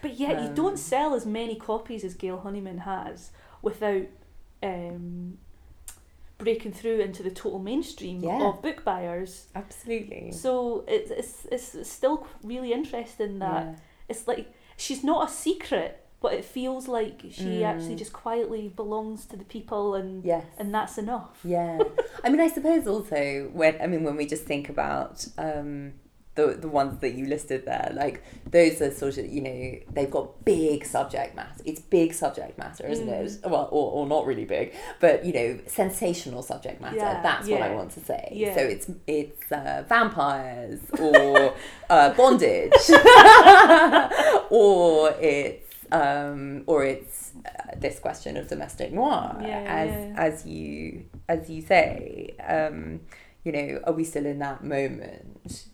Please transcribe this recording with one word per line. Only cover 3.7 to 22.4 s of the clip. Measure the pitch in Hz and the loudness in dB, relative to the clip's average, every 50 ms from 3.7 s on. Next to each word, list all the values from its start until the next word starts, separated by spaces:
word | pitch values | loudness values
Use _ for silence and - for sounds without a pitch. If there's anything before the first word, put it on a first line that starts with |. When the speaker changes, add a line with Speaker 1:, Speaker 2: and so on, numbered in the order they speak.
| 208 - 214 208 202 196 185 190 - - - - - - - - - _ - | -6 -4 -4 -2 -2 -2 -4 -6 -14 -20 -20 -20 -20 -20 -20 -20 -18 _ -10
Speaker 1:
um, | 202 185 175 175 175 175 175 175 175 175 175 180 175 185 - - - - - - - - - - - - - - _ _ - - - - _ | -8 -8 -8 -10 -12 -12 -12 -12 -12 -12 -12 -12 -14 -14 -18 -20 -20 -20 -20 -20 -20 -20 -20 -20 -20 -20 -20 -20 _ _ -20 -20 -20 -20 _
breaking | 208 220 226 220 - 214 185 | -4 -4 -4 -4 -6 -12 -14
through | - - 226 226 220 | -10 -6 -4 -2 -2
into | 202 190 180 - 190 | -2 -4 -6 -8 -10
the | 185 | -10
total | 185 - - 220 - 190 | -10 -8 -10 -10 -8 -8
mainstream | 190 202 240 285 339 - - - 202 190 180 180 | -8 -6 -6 -6 -6 -8 -12 -14 -14 -12 -10 -8
Speaker 2:
Yeah. | 180 165 185 254 302 302 | -6 -6 -4 -2 -2 -2
Speaker 1:
of | 285 - | -2 -4
book | - 302 302 - - | -8 -10 -10 -6 -6
buyers. | 220 190 185 180 175 170 175 190 185 - - - _ _ | -6 -6 -6 -6 -8 -8 -8 -10 -12 -14 -20 -20 _ _
Speaker 2:
Absolutely. | 208 202 202 - - - 240 233 226 208 208 - - - - - | -16 -16 -16 -18 -20 -12 -10 -10 -10 -10 -12 -16 -16 -16 -16 -16
Speaker 1:
So | 170 - 262 254 254 247 240 233 208 - - | -8 -4 -2 -2 -2 -2 -4 -6 -8 -6 -4
it's, | - 214 214 - - - 233 - - - - - | -4 -4 -4 -4 -10 -10 -10 -12 -12 -20 -12 -10
it's, | - 247 - - - | -8 -8 -8 -12 -16
it's | 160 - - | -16 -16 -16
still | - - - 262 302 294 | -12 -4 -2 -2 -2 -2
qu-, | 285 - - - - | -6 -14 -20 -20 -16
really | 208 233 254 254 240 233 | -12 -12 -10 -6 -6 -6
interesting | 254 311 - - 233 233 233 - - 220 202 196 196 | -6 -6 -8 -10 -12 -12 -12 -10 -8 -8 -8 -8 -8
that | 190 190 185 175 165 | -8 -6 -6 -6 -8
Speaker 2:
Yeah. | 160 160 160 - _ _ _ - - | -8 -14 -18 -20 _ _ _ -16 -14
Speaker 1:
it's | 226 - - - | -14 -12 -8 -8
like | 247 - - - - _ _ _ - | -8 -8 -8 -16 -20 _ _ _ -16
she's | - - - 277 262 - | -14 -10 -10 -10 -6 -2
not | 269 330 - 311 - | -2 0 0 -2 -4
a | |
secret, | - - - 311 370 - - - 285 196 160 - - - _ _ - _ | -6 -8 -4 -4 -4 -4 -4 -6 -4 -4 -4 -6 -10 -16 _ _ -20 _
but | - - - | -4 -4 -4
it | - - | -4 -8
feels | - - 262 254 254 262 262 254 254 | -10 -12 -10 -8 -8 -8 -8 -8 -8
like | 247 233 220 214 - - - 185 | -6 -6 -6 -6 -10 -16 -20 -20
she | - - 190 185 185 180 | -14 -10 -8 -6 -4 -4
Speaker 2:
Mm. | 175 | -4
Speaker 1:
actually | 175 185 165 165 165 165 | -4 -4 -6 -8 -10 -10
just | 165 214 - | -12 -12 -14
quietly | - - - 233 - 233 226 - 226 220 214 208 180 | -16 -14 -10 -8 -6 -6 -6 -6 -6 -10 -10 -12 -12
belongs | 185 220 208 214 220 220 220 220 208 - - | -10 -10 -8 -8 -8 -8 -10 -12 -14 -16 -18
to | - 196 | -18 -18
the | 202 | -18
people, | - - 233 214 - 226 208 202 202 196 | -16 -16 -18 -12 -10 -6 -4 -4 -4 -4
and | 196 190 190 190 190 180 | -4 -6 -8 -12 -10 -4
Speaker 2:
Yes. | 180 165 165 165 - - - | -4 -4 -4 -4 -10 -14 -12
Speaker 1:
and | 214 202 202 | -10 -6 -4
that's | 214 214 - - - | -4 -6 -6 -8 -10
enough. | 208 208 247 226 180 - - - - | -8 -8 -8 -8 -10 -14 -20 -16 -8
Speaker 2:
Yeah. | 175 175 170 175 170 165 160 440 440 - - | -4 -4 -4 -4 -4 -2 -2 -2 -2 -2 -6
Speaker 1:
<laughs> | 480 - - - - | -6 -6 -8 -6 0
Speaker 2:
I | 247 | 0
mean, | 277 302 | 2 4